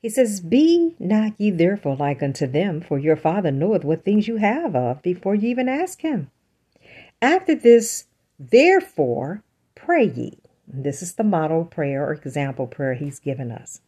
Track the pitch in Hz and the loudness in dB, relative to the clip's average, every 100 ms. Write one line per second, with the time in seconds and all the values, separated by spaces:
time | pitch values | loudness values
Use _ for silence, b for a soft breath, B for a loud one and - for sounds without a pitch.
0 | 233 220 240 202 170 247 320 339 339 - | -4 0 0 0 0 4 6 4 2 -2
1 | 185 214 214 214 208 175 170 202 139 135 | 0 0 0 0 -2 2 2 2 -4 -2
2 | 143 135 143 135 139 139 196 156 170 143 | -2 -2 -4 -4 -2 -2 -2 -4 -4 -2
3 | 151 151 160 185 175 135 175 208 143 160 | 0 0 0 -2 -2 -2 0 0 -2 -4
4 | - 208 208 226 208 254 339 139 123 135 | 0 0 0 -2 0 0 -2 -2 -2 -4
5 | 180 180 190 208 220 247 254 269 370 - | -4 -4 -2 -2 -2 -2 -4 -4 -6 -6
6 | 320 247 135 _ _ _ _ _ B B | -6 -6 -8 _ _ _ _ _ B B
7 | B _ 254 359 370 277 233 233 226 - | B _ 0 2 0 2 6 6 4 -10
8 | - _ _ _ 131 233 320 381 - - | -14 _ _ _ 2 6 6 4 0 -4
9 | 135 120 135 208 _ _ _ _ - 339 | -2 -2 -6 -10 _ _ _ _ -2 2
10 | 214 123 120 - _ _ _ 135 135 143 | 2 0 -10 -12 _ _ _ -8 -6 -6
11 | 175 - 214 175 156 160 170 - 143 139 | -12 -2 0 0 0 -2 -2 -4 -4 -2
12 | 139 135 143 147 139 127 127 - 135 123 | -4 -6 -6 -6 -6 -6 -8 -6 -4 -4
13 | 143 139 - 131 123 110 - - | -8 -10 -8 -8 -8 -12 -16 -20